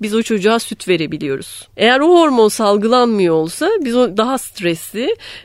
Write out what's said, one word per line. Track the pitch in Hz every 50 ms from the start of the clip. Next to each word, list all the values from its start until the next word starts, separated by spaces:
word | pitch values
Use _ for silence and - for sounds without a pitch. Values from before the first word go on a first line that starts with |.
biz | 214 208 214
o | 226
çocuğa | 226 - 226 196 180 220 233 233
süt | - - 226 - -
verebiliyoruz. | 185 180 160 156 - 156 - 151 139 135 - - - - - - - _
Eğer | - 214 233 254 269
o | 294 339 359 339
hormon | 330 294 262 233 214
salgılanmıyor | 208 - - 220 202 208 208 208 226 240 247 247 233 220 202 180 170 160
olsa | 160 160 170 - - 302 392 453 392
biz | 277 233 233
o | 247 247 185 185
daha | 214 220 254 269
stresli | 247 - - - - 180 175 165 160 - - - 214 262 381 466 - - - - -